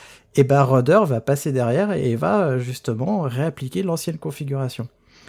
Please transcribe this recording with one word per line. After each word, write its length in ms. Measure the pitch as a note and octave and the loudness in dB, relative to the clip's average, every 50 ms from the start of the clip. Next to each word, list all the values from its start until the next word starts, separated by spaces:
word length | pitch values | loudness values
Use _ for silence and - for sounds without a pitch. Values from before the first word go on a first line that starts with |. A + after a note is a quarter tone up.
| - - - - _ _ _ | -20 -20 -20 -20 _ _ _
et 100 | - C#3 | 2 4
ben 180 | B2+ C#3 C#3 C#3 | 4 6 4 4
Rudder 380 | B2+ C3+ B2+ B2 B2+ E3+ G#3+ G#3+ | 4 4 4 4 6 4 4 4
va 140 | D#3+ B2+ A2 | 2 0 -2
passer 320 | - - C#3 C#3 - D#3+ | 0 0 -2 -2 0 -2
derrière 400 | C3+ C3 A#2+ A#2 A#2+ D#3 G3+ G#3 | -2 0 0 0 0 0 0 0
et 240 | F#3+ D#3+ - B2+ A#2 | -2 -2 0 0 0
va, 300 | A#2 D3 F3 G3+ G#3+ F#3+ | 0 0 0 2 2 2
euh, 140 | D3+ B2+ B2+ | 2 0 -2
justement 640 | B2 B2 C3 - - - A#2 A2 B2+ F3+ G#3+ G3+ D#3+ | -2 -4 -8 -8 -6 -6 -4 -2 -2 -2 -2 -2 -2
réappliquer 600 | C3+ A#2 B2 D3 E3 - - C#3 B2+ - F3+ F#3+ | -2 -2 -2 -4 -4 -4 -6 -10 -6 -6 -4 -2
l'ancienne 340 | F#3 E3 D#3+ - - D#3+ D#3+ | -2 -4 -4 -4 -6 -8 -6
configuration. 720 | - D#3 C#3 - D3+ C3+ C#3 C#3 C3+ B2 - - A#2 A#2 - _ _ _ _ _ _ | -8 -10 -8 -8 -6 -6 -4 -4 -4 -6 -6 -8 -10 -10 -12 _ _ _ _ _ _